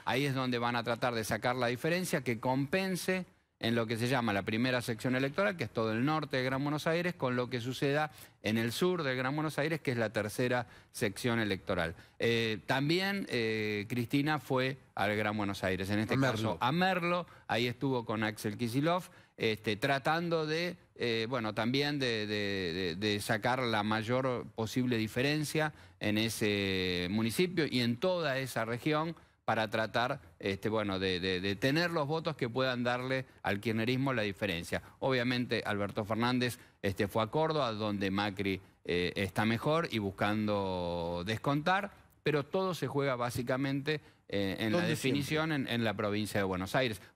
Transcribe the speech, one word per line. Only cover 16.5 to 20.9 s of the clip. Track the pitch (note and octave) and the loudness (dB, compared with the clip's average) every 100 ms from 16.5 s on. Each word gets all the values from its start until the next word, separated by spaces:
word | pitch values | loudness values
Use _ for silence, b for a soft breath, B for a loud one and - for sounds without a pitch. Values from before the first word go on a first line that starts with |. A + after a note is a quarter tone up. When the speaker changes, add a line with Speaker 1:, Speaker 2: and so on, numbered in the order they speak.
| G2+ | 0
Speaker 1:
a | B2 | 0
Merlo, | E3+ F#3 F3 E3+ F3 E3+ B B | 2 2 2 0 -2 -4 B B
ahí | A2+ B2 | 0 0
estuvo | - C#3 B2 A2+ | 0 -2 -2 0
con | A2 | 0
Axel | G#2+ G#2+ A2 G#2 | 0 -2 -4 -2
Kicillof, | A#2 C3 D#3+ F3+ - B B - | -2 2 2 0 -2 B B -2
este, | A2+ G#2+ A2+ G#2+ | -2 0 -2 0
tratando | C#3 C#3 D#3 E3 F3 E3 D#3 | 0 2 2 0 0 0 0
de, | D#3+ F3 F3 - | -2 -4 -6 -14